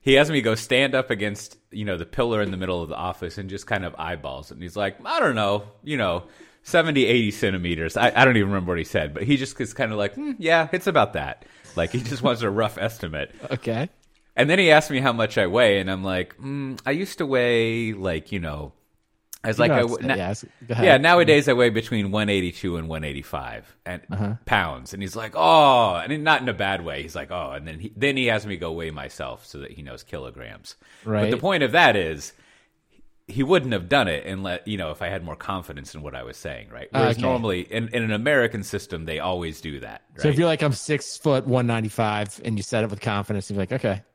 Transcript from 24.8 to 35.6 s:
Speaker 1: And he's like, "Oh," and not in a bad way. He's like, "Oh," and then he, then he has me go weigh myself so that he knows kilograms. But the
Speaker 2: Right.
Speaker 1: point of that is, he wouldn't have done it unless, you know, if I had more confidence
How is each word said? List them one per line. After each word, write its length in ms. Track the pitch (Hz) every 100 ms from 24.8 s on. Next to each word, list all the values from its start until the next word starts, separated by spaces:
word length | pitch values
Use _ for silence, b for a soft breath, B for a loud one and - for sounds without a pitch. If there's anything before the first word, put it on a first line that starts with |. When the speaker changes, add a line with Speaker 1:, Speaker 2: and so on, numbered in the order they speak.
| 64
Speaker 1:
And 80 | 95
he's 120 | 98
like, 180 | 113 110 -
"Oh," 580 | 160 160 147 123 110 87
and 280 | 90 151
not 180 | 151 147
in 60 | 127
a 60 |
bad 300 | 98 98 98
way. 180 | 82 71
He's 120 | 71
like, 160 | 82 71
"Oh," 220 | 90 73
and 140 | 69 78
then 100 | 80
he, 140 | 98 -
then 200 | 139 135
he 100 | 123
has 180 | 110
me 120 | 104 92
go 160 | 85
weigh 180 | 82 80
myself 560 | 76 67 - 65 60 -
so 120 | 71
that 120 | 69
he 120 | -
knows 200 | 69 60
kilograms. 720 | - 78 64 58 57 50 - - b b
But 260 | 110 107 107
the 60 | 120
Speaker 2:
Right. 40 |
Speaker 1:
point 220 | 160 185
of 100 | 135
that 220 | 151 156 104
is, 360 | 82 76 - _ b b b _ _ _ - _ -
he 140 | 104
wouldn't 300 | 135 185 127
have 160 | 107 87
done 180 | 143 101
it 160 | 76 -
unless, 340 | 95 95 87 -
you 100 | 104
know, 140 | 80
if 100 | 73
I 60 | 90
had 160 | 95
more 100 | 85 73
confidence 580 | - 95